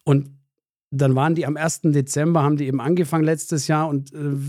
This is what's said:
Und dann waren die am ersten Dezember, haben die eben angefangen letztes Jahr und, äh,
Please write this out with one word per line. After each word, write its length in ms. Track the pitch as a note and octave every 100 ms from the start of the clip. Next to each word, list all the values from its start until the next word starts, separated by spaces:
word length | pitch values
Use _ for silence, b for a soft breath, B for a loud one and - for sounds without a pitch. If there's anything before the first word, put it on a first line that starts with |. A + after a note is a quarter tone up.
Und 260 | - C#3 C#3 - _ _ _ _ _
dann 220 | C#3 C#3
waren 220 | C3 D3 E3
die 100 | C#3
am 100 | D3+
ersten 360 | E3 - E3
Dezember, 500 | C#3+ C3+ D3 D#3 E3+
haben 140 | C#3+ D3
die 100 | C3+
eben 140 | C3
angefangen 420 | B2 F3 D#3+ D#3+
letztes 460 | D#3 D#3+ - D#3 C3+
Jahr 200 | D#3 D#3
und, 240 | C#3+ C#3
äh, 40 | D#3 D3 C#3